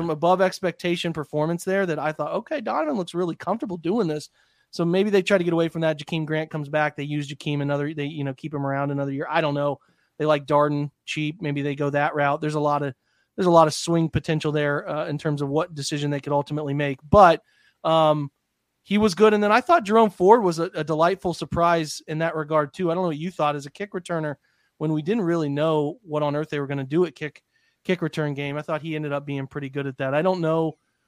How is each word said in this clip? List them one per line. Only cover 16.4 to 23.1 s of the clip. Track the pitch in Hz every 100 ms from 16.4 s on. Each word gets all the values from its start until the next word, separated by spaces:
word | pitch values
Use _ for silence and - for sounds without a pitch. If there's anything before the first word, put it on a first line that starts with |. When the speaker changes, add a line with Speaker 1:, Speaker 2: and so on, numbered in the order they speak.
| 139 151 151 143
Speaker 1:
make. | 143 135 147
But, | 202 185 156 _ _ _ _
um, | 160 160 156 151 143 - _ _ _ _
he | - 202
was | 214 165
good. | 214
And | 208
then | 208
I | 220
thought | 247 349 196
Jerome | 220 220
Ford | - 185 233
was | 190 160
a, | 170 160
a |
delightful | 147 156 170 190 185
surprise | 160 160 - 170 170 151 - -
in | 156
that | 165 160
regard | 151 156 147
too. | - 180
I |
don't | 170
know |
what | 185